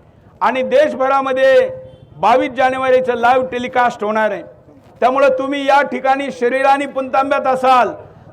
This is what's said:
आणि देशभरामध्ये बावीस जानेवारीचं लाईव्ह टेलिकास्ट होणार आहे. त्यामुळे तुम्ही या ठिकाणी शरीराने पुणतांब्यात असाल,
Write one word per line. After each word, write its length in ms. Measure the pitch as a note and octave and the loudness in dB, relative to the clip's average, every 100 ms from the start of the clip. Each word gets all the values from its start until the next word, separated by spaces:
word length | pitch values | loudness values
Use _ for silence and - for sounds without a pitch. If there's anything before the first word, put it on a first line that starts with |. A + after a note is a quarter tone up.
| _ _ _ - | _ _ _ -4
आणि 220 | G#3 C4 | -2 0
देशभरामध्ये 1080 | A#3 B3+ D4 A#3+ C4 C#4 C4+ C4 C4+ C4 B3+ - - - - D3 | 0 2 2 0 0 0 0 0 4 4 2 -4 -18 -20 -20 -2
बावीस 360 | G3 B3+ D4 | 2 2 0
जानेवारीचं 640 | B3 B3+ C4 C4 B3+ A#3+ | 0 -2 0 2 2 2
लाईव्ह 320 | A#3+ A#3 B3+ B3+ | 0 2 2 0
टेलिकास्ट 580 | B3 B3 B3+ A#3+ A#3 | -6 -4 0 0 -2
होणार 260 | G#3 A3 G#3+ | -4 -2 -2
आहे. 120 | F3+ - - _ - _ - | -4 -12 -20 _ -20 _ -2
त्यामुळे 280 | A#3+ C4+ C#4 | 0 2 2
तुम्ही 380 | C4 C4+ C#4+ C#4 | 0 -4 -4 0
या 160 | C#4 | 0
ठिकाणी 480 | C4+ B3 C4 C4+ C#4 | 0 -4 -2 -2 -4
शरीराने 540 | - A#3+ C4 C4+ C#4 C#4 | -4 -2 0 2 0 -2
पुणतांब्यात 600 | C4 C4 C4+ C#4 C4+ C4+ | -6 -4 -2 -2 -2 -2
असाल, 420 | C4 B3+ B3+ G3+ - - - - | 0 2 4 2 -2 -16 -20 -18